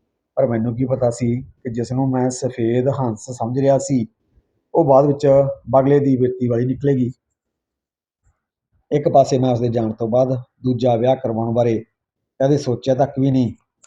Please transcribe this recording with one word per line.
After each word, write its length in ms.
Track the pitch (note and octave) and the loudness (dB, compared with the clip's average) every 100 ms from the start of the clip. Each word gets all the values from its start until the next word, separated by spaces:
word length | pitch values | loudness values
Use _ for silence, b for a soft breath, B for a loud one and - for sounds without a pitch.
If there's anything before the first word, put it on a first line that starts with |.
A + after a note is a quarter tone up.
| _ _ _ - | _ _ _ -2
ਪਰ 100 | C3 | -2
ਮੈਨੂੰ 280 | A2+ A2+ | -2 -4
ਕੀ 100 | A#2 | -4
ਪਤਾ 260 | B2+ F3 B2 | -4 -2 -2
ਸੀ 300 | A#2 A#2+ B2 | -2 -2 -4
ਕਿ 280 | - _ B2+ | -8 _ -10
ਜਿਸ 220 | A#2 A#2 | -8 -4
ਨੂੰ 160 | B2+ C3+ | -2 -2
ਮੈਂ 180 | B2+ B2+ | 0 -2
ਸਫੇਦ 580 | B2+ B2+ B2 A2+ B2 C3 C3+ | -4 -6 -4 -2 0 -2 -2
ਹੰਸ 300 | B2 G#2+ - | -4 -6 -10
ਸਮਝ 280 | B2 A#2 B2+ | -8 -6 0
ਰਿਹਾ 200 | C3+ C3+ | 2 2
ਸੀ, 280 | C3+ C3 A2 _ _ _ _ _ _ | 0 -2 -4 _ _ _ _ _ _
ਉਹ 100 | - | 0
ਬਾਅਦ 220 | D3 C3+ D3 | 4 4 4
ਵਿੱਚ 200 | C#3+ C#3+ C#3 C3+ - - | 2 4 4 2 -4 0
ਬਗਲੇ 280 | C3 C3+ C#3+ | 2 4 4
ਦੀ 180 | C#3 B2+ | 2 2
ਬਿਰਤੀ 320 | B2+ - A#2+ | 0 0 -2
ਵਾਲੀ 180 | A#2 B2+ | 0 -2
ਨਿਕਲੇਗੀ। 440 | B2+ C#3+ C3+ B2 - _ _ _ _ _ _ _ _ _ _ _ _ _ _ _ _ - | -2 0 0 -2 -6 _ _ _ _ _ _ _ _ _ _ _ _ _ _ _ _ -4
ਇੱਕ 180 | D3 C#3+ | -2 2
ਪਾਸੇ 300 | C#3 C3+ C3+ | 4 4 2
ਮੈਂ 120 | B2+ | 0
ਉਸਦੇ 180 | A#2 A#2+ | 0 -2
ਜਾਣ 240 | A#2 A2 | -2 -4
ਤੋਂ 160 | G#2+ A2+ | -4 -2
ਬਾਅਦ 280 | B2 C3 B2+ - _ | 0 0 -2 -10 _
ਦੂਜਾ 320 | B2+ B2 B2+ A#2 | -4 0 0 2
ਵਿਆਹ 200 | B2 C3 | 2 0
ਕਰਵਾਉਣ 380 | A#2 A2+ A#2 | -2 -4 -2
ਬਾਰੇ 240 | A#2 A#2 A2 - _ _ _ _ - | 0 0 -2 -6 _ _ _ _ -2
ਕਦੇ 180 | C3+ D3 | 0 0
ਸੋਚਿਆ 360 | C3 A#2 - | -2 -4 -2
ਤੱਕ 240 | B2+ C3+ - | 0 0 0
ਵੀ 100 | C3+ | 0
ਨਹੀਂ। 220 | C3 A#2 - _ _ | 2 0 -4 _ _